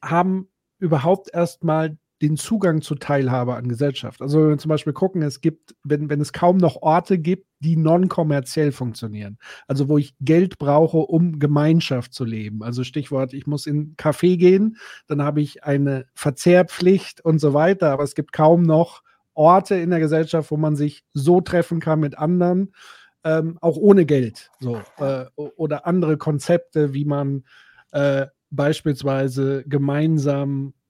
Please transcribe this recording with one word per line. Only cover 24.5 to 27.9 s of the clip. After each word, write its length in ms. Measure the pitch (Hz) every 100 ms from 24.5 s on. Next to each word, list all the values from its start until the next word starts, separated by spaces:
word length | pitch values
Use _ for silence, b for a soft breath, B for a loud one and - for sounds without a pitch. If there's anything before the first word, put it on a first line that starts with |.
| _
so, 220 | 127 117 98 -
äh, 280 | 143 135 127 -
o-, 140 | 147 _
oder 320 | 160 147 -
andere 300 | 180 165 151
Konzepte, 760 | - 151 - 175 170 - 147
wie 120 | 135 147
man, 400 | 143 139 139 b b b b b